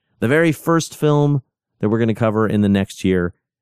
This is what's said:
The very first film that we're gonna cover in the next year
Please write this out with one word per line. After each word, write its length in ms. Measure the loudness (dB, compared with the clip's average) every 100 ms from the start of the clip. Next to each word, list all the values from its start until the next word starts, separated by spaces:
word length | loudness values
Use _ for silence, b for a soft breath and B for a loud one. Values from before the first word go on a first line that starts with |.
| _ -6
The 80 | 0
very 240 | 2 0
first 420 | 0 -2 -2 -2
film 480 | -4 0 2 2 0 -4 _ _ -6
that 60 | -2
we're 80 | 0
gonna 160 | -2
cover 340 | 0 0 0 0
in 140 | 2
the 60 | 2
next 340 | 2 -2 -4
year 300 | -2 0 -2 -8 _ _